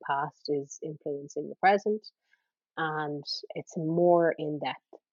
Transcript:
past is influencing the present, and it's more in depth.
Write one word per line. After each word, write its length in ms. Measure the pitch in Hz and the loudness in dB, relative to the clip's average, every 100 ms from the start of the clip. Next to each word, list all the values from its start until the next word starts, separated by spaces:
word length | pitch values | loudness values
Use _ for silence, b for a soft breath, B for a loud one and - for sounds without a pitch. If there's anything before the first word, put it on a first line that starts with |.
| - | -2
past 380 | 139 147 - - | -2 -4 -6 -4
is 300 | 147 139 - | -4 -4 -10
influencing 680 | 160 151 151 143 143 151 147 | -10 -8 -6 -6 -8 -8 -8
the 60 | - | 2
present, 500 | 185 202 208 214 - _ _ _ _ _ _ - | 4 4 2 -2 -6 _ _ _ _ _ _ -6
and 460 | 160 156 151 147 - - - 170 | -4 -2 -4 -6 -8 -10 -10 -12
it's 220 | - - | -8 -4
more 560 | 160 170 175 170 165 - | 0 4 6 8 4 2
in 220 | 151 151 | -4 -4
depth. 440 | 156 156 _ - _ | -6 -6 _ -20 _